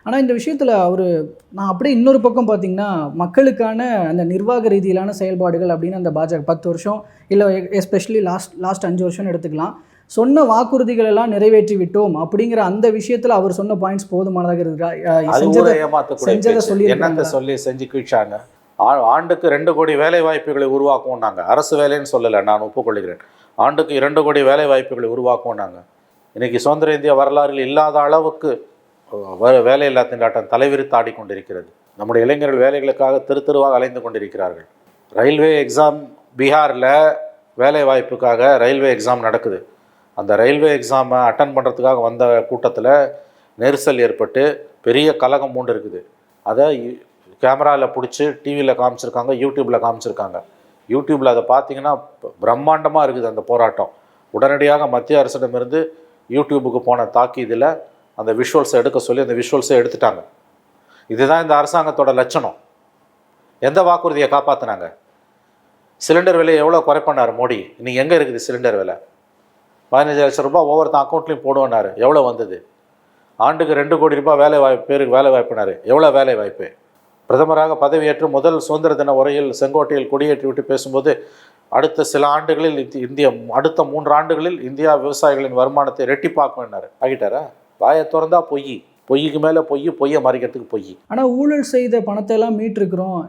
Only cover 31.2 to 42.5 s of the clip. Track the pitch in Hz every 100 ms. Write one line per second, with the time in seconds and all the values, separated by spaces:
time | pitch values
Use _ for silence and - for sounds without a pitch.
31.2 | 104 98 95 92 85 _ _ - 107 117
32.2 | 120 147 147 135 131 143 139 135 131 135
33.2 | - 139 139 143 139 127 127 123 113 110
34.2 | 101 - 92 85 - _ _ _ _ -
35.2 | 123 151 156 151 127 123 151 147 - -
36.2 | _ 127 135 151 147 127 127 147 156 -
37.2 | - - _ - 131 151 139 135 113 123
38.2 | 123 117 131 135 117 135 135 120 110 123
39.2 | 113 113 113 92 - _ _ _ _ -
40.2 | 101 104 117 143 156 143 120 135 127 127
41.2 | 123 - 147 135 127 120 127 131 117 120
42.2 | 123 117 113